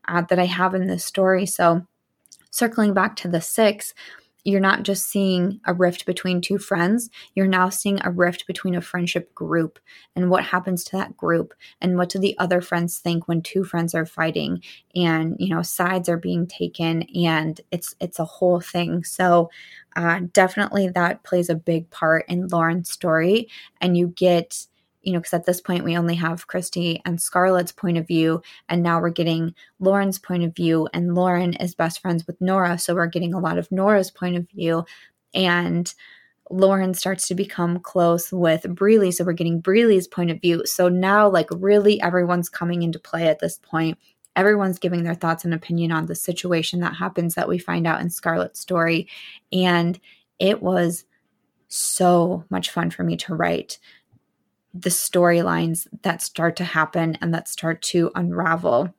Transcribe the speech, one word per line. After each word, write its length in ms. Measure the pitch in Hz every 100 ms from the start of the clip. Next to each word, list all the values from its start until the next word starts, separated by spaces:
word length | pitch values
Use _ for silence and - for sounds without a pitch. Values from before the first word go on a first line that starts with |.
| -
uh, 140 | 175 170
that 100 | 180
I 60 | 180
have 280 | 180 185
in 140 | 190 185
this 160 | 180
story. 420 | - - 185 185 196
So 400 | - 175 170 175 _ _ _ _ - _
circling 440 | - 233 226 208
back 220 | 196 190 214
to 120 | 180
the 120 | 170
six, 540 | - - 214 208 - - - - _ _
you're 160 | - 196
not 240 | 190 196
just 220 | 202 190 -
seeing 520 | 202 190 180 180 202 -
a 80 |
rift 320 | 180 180 175 -
between 340 | 180 185 180
two 180 | 175 202
friends, 520 | - 190 175 233 233 - -
you're 120 | - 190
now 220 | 185 185
seeing 300 | 190 202 196
a 80 | -
rift 360 | 175 175 180 -
between 280 | 175 185
a 60 | 175
friendship 540 | 175 180 175 175 175
group 440 | - 165 165 160 - _ - _ -
and 140 | 180
what 140 | 185
happens 380 | - 180 180 180
to 120 | - 190
that 200 | - -
group 360 | 165 165 165 - - _
and 160 | 180 180
what 100 | 180
do 100 | 190
the 200 | 196 -
other 240 | 185 180
friends 360 | 180 175 170 -
think 300 | 175 170 170
when 140 | 170
two 220 | 165 190
friends 300 | 180 170 170
are 120 | 165 160
fighting 560 | - 160 165 147 180 - - _ 180
and, 400 | 170 160 160 -
you 160 | 190
know, 80 | 165
sides 460 | 175 - 180 185 175
are 80 | 170
being 300 | 175 175 175
taken, 560 | - 175 - 165 165 165
and 460 | 175 170 160 160 156 -
it's, 240 | 170 - -
it's 180 | 175 -
a 60 |
whole 360 | 160 - 180 175
thing. 440 | - 175 170 170
So, 460 | 165 - 185 175 170 - - - _ -
uh, 240 | 170 196 175
definitely 560 | - 185 202 202 202 185
that 340 | 180 175 214
plays 260 | - 180 175
a 40 |
big 360 | 160 170 165 165
part 340 | - 160 160 -
in 200 | 180 180
Lauren's 420 | 170 165 175 170
story, 580 | - 175 160 170 220 226 - - _
and 160 | 180 175
you 100 | 175
get, 580 | 175 180 175 170 - - _ _ _
you 100 | -
know, 60 | 180
'cause 120 | 170
at 120 | 170 175
this 140 | 180
point 200 | - 180
we 120 | 175 170
only 180 | 170
have 320 | 170 165 170 -
Christy 540 | 185 175 180 170 165 -
and 140 | 170
Scarlett's 520 | - 180 185 185 175
point 240 | - 180 170
of 80 | 165
view, 360 | 165 160 165 - - -
and 140 | 175
now 180 | 170 170
we're 80 | 170
getting 440 | 170 165 165 165 - - _
Lauren's 380 | 190 196 196 190
point 260 | - 180
of 100 | 170
view, 340 | 165 170 165 156
and 200 | - 175
Lauren 400 | 175 180 175 180
is 200 | 170 180
best 260 | - 170 -
friends 240 | 190 170 165
with 140 | 175
Nora, 380 | 185 190 175 170
so 160 | -
we're 120 | 175 170
getting 280 | 170 170
a 60 | 170
lot 180 | 170 170
of 140 | 170
Nora's 380 | 185 196 208 185
point 260 | _ 180 175
of 120 | 175
view, 340 | 202 165 165 165 - - _ _
and 580 | - 185 175 175 170 175 - - - _ _ -
Lauren 440 | 185 190 190 185
starts 340 | 180 190 185 -
to 60 |
become 460 | 180 202 - 175 175
close 520 | - 185 170 170 -
with 300 | 185 170 160
Breely, 480 | - 175 202 220 190
so 100 | 175
we're 80 | 175
getting 300 | 170 170 170
Breely's 460 | 170 202 233 190 180
point 220 | - 170
of 100 | 160
view. 220 | 175 165 -
So 220 | - 180
now, 400 | 180 190 202 208
like, 200 | 185 160
really 480 | 170 196 208 208 208
everyone's 460 | 175 180 175 175 175
coming 320 | - 170 175
into 160 | 170 160
play 300 | - 165 165
at 120 | 156
this 180 | - -
point. 360 | _ 160 160 160 _ _ _ -
Everyone's 420 | 196 208 190 175
giving 260 | 180 175
their 100 | 170
thoughts 300 | 170 165 170
and 100 | 170
opinion 380 | 165 - 170 165
on 140 | 165 165
the 80 |
situation 640 | 165 - 170 180 165 165 175
that 140 | 170 165
happens 380 | - 170 170
that 140 | 170 -
we 100 | 180
find 280 | 175 170 165
out 140 | 160
in 100 | 175
Scarlett's 500 | - 170 170 180 -
story, 480 | - 180 165 165 165 - - - _
and 460 | 185 180 175 170 180 _ _ _ _
it 240 | 185 214
was 420 | 175 185 175 170 _ _ _ _ _ _ _
so 760 | - - - 180 175 170 180 165
much 200 | 185 175
fun 200 | - 170
for 140 | -
me 120 | 170 170
to 160 | -
write 440 | 165 180 - - - _ _ _ _ _ _ _ _ _
the 180 | 180 180
storylines 960 | 175 - 180 175 170 175 165 165 165 - -
that 200 | 196 170
start 340 | - - 165 165
to 80 |
happen 540 | 185 156 156 165 165 160
and 140 | 165
that 140 | 165 -
start 340 | - 165 165
to 280 | - 175 165
unravel 800 | - 175 175 165 165 175 120 175